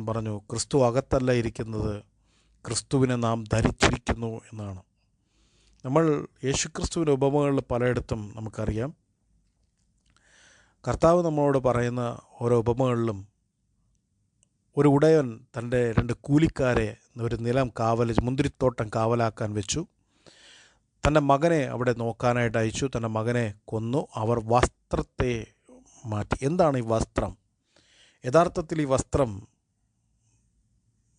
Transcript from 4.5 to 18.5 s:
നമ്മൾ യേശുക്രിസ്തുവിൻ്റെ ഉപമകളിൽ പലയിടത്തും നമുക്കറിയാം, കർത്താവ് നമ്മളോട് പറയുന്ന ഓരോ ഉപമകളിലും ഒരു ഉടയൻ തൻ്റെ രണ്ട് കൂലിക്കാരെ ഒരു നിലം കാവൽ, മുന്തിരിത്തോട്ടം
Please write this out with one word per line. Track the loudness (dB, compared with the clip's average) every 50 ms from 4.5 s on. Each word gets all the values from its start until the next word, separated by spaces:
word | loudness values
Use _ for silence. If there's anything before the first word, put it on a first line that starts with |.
| -12 -10 -10 -10 -10 -12 -16 _ _ _ _ _ _ _ _ _ _ _ _ _ _ _ _ _ _ _ -4
നമ്മൾ | 0 2 2 4 4 0 0 -4 -10 _ -6
യേശുക്രിസ്തുവിൻ്റെ | -4 -2 -2 -2 -4 -4 -6 -8 -8 -4 -4 -2 2 2
ഉപമകളിൽ | 2 2 2 2 2 2 2 2 0 -2
പലയിടത്തും | -2 -2 -2 0 0 0 0 -2 -4 -4 -6 -6 -8 -12 -12
നമുക്കറിയാം, | -12 -12 -10 -8 -6 -4 -4 -4 -4 -6 -6 -8 _ _ _ _ _ _ _ _ _ _ _ _ _ _ _ _ _ _ _ _ _ _ _ _ _ _ _ _ _ _ _ _ _ _ _ _ _ -6
കർത്താവ് | -4 0 4 4 4 6 4
നമ്മളോട് | 2 2 0 2 2 2 2 2
പറയുന്ന | 2 2 2 2 0 -2 -2 -4 -4 -6 -6 -10 -16 _ -10 -4
ഓരോ | 0 2 2 2
ഉപമകളിലും | 2 2 0 0 2 0 0 0 0 -2 -4 -6 -10 _ _ _ _ _ _ _ _ _ _ _ _ _ _ _ _ _ _ _ _ _ _ _ _ _ _ _ _ _ -2
ഒരു | 2 4 6
ഉടയൻ | 6 6 6 6 6 4 4 0 -6 -12 -16 _
തൻ്റെ | -12 -10 -6 -2 0 0 0 2
രണ്ട് | 0 0 0 -2 -4 -6
കൂലിക്കാരെ | -2 2 4 4 4 2 2 0 0 2 2 0 0 -2 -6 -12 _ _ -10 -6
ഒരു | -6 -4 -4
നിലം | -4 -2 0 0 0 0 -2
കാവൽ, | -2 -2 0 0 2 0 0 2 2 2
മുന്തിരിത്തോട്ടം | 2 0 0 0 -2 -2